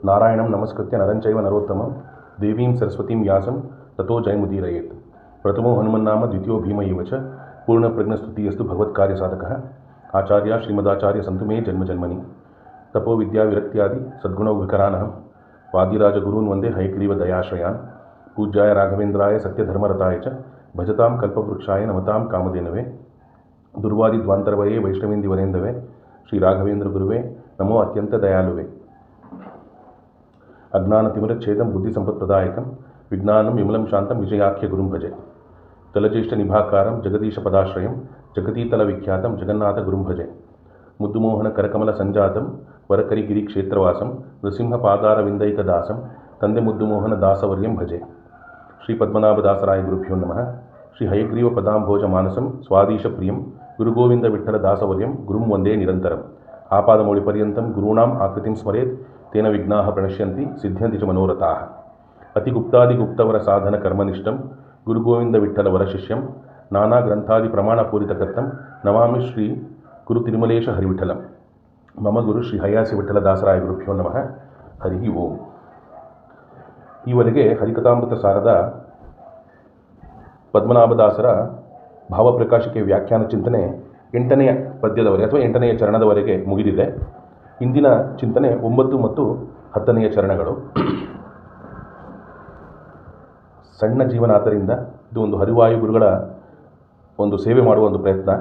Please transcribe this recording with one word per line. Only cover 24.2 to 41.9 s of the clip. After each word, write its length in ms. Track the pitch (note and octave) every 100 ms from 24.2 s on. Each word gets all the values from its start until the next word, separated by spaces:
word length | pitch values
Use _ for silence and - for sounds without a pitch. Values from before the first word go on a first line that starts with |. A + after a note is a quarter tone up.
| G2 G2 G2 G#2 G2+ A2+
वैष्णवेन्दि 480 | G2 F#2+ G#2 G#2 G2+
वरेन्दवे। 440 | F#2+ F#2+ F#2 G2+ B2 - - _ - -
श्री 100 | G2+
राघवेन्द्र 480 | F#2 F#2+ G2+ G#2 G2+
गुरुवे 500 | G2 F#2+ A#2 B2 - - _
नमो 160 | G2 A2+
अत्यंत 380 | G2 G#2+ G#2 A2+
दयालुवे। 580 | G2+ F#2 F#2 E2+ - - - - _ _ - - - - - - - - _ _ _ _ _ - - G2
அஜ்ஞானதிமிரச்சேதம் 960 | F#2+ G#2+ A2 G#2+ G#2+ A#2 G#2 G#2 A2+ F#2
புத்திசம்பத்பிரதாயகம் 920 | G2 A2+ F#2+ F#2+ F#2+ G2 F#2 F#2 B2 - - - _
விஜ்ஞானம் 440 | G2 G2 G#2+ G#2+
விமலம் 340 | A#2+ G2+ A2 A2
சாந்தம் 380 | G2+ G2+ A#2+ G2
விஜயாக்கிய 420 | G#2 G2+ G2 G#2
குரும் 240 | F#2+ F#2+
பஜே. 180 | E2+ E2 - - - - - - _ -
தலஜேஷ்டநிபாகாரம் 1040 | G2+ G#2+ A2+ A2 G#2+ F#2+ G#2 G#2 G2+ G2+ A#2+
ஜெகதீஷபதாஸ்ரயம் 920 | G2+ G#2 G#2+ G#2 F#2+ F#2+ F#2 F#2+ G2 B2+ - - - -
ஜெகதீதலவிக்யாதம் 1000 | F#2+ A2+ A#2 A2 G#2 F#2+ - F#2+ A2 G2
ஜெகநாத 480 | F#2 G#2 G#2 G2
குரும் 240 | F#2+ F#2+ F#2+
பஜே. 180 | F2 - - - - - - - _
முத்துமோகன 520 | G#2 A2+ A2 G#2+ A2
கரகமல 400 | G#2 G2+ G#2+ A2